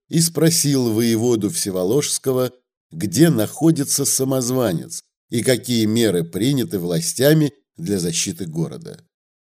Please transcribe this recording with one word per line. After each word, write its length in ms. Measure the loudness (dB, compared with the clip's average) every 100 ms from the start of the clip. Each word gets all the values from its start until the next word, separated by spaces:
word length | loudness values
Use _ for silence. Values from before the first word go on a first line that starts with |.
| -4
и 120 | 0
спросил 720 | 0 2 2 2 2 2 2
воеводу 580 | 2 2 2 2 2 0
Всеволожского, 1000 | -4 -4 -2 0 0 0 -4 -2 -2 -2 -6 _ _ _
где 380 | -8 -2 4 4
находится 760 | 4 0 0 2 2 0 -2
самозванец 1000 | -2 -2 0 -2 0 0 0 -2 -6 -14 -16 _ -6
и 120 | -2
какие 420 | 0 0 0 0
меры 400 | 2 2 2 2
приняты 540 | -2 -2 0 0 -2 -4
властями 760 | -2 -2 -2 2 4 4 2 -4 _ -12
для 220 | -4 -2
защиты 480 | -2 -4 -4 -6 -8
города. 580 | -6 -8 -8 -16 -18 _ _ _ _